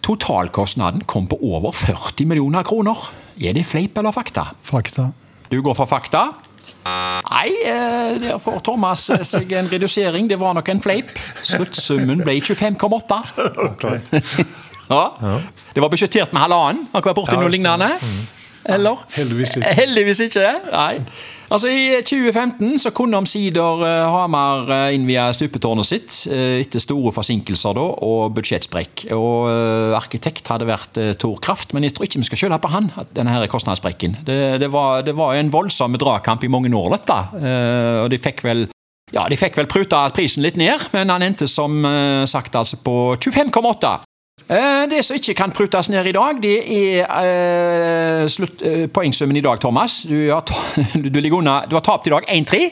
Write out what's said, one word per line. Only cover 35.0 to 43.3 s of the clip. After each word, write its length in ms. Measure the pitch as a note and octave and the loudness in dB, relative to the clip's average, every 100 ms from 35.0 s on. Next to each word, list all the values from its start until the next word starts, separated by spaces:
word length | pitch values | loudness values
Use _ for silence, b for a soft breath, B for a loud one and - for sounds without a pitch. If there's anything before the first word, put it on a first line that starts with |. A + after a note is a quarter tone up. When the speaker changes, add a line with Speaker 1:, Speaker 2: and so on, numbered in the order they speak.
Speaker 1:
det 140 | C3+ D3 | -2 -2
var 180 | D#3 C3+ | 0 2
en 160 | D3 | 2
voldsom 460 | D3+ G3 - B2 A#2+ | 2 2 0 0 2
dragkamp 460 | C#3 A2 - A2+ B2 | 2 2 0 0 0
i 20 | |
mange 240 | C3 B2+ | 0 2
år, 180 | A2+ F2 F#3+ | 2 2 0
dette. 240 | - C3 F#2+ G3 | 0 -2 -2 -4
Eh, 600 | C#3 B2+ A#2+ B2 A#2 A#2 A#2 | -2 0 0 0 0 0 0
og 40 | |
de 80 | B2+ | 0
fikk 240 | C#3 - | -2 -4
vel, 240 | B2 A#2 G#2+ - _ _ _ | -2 0 -2 -6 _ _ _
ja, 160 | - F3+ | -2 0
de 80 | C#3 | 0
fikk 200 | F#3+ - | 0 0
vel 80 | C#3+ | 0
pruta 400 | G3 G3 D3+ C#3 - | 0 2 2 2 0
prisen 280 | E3 - | 0 2
litt 120 | D3 F3 | 0 2
ned, 240 | E3 G3 - | 2 2 -2
men 160 | G3 F#3+ | -2 0
han 120 | F3+ | 2
endte 220 | F3+ G3 C#3+ | 0 0 0
som, 360 | - D3 D3+ D3 | 0 0 0 2
eh, 380 | D3 C#3+ C#3 C3+ | 2 2 2 0
sagt 280 | C#3 A#2+ B2 | -2 -2 -2
altså 220 | A#2 - | -2 -2
på 360 | - B2 B2 B2+ | -2 0 0 0
tjuefem 320 | - | 0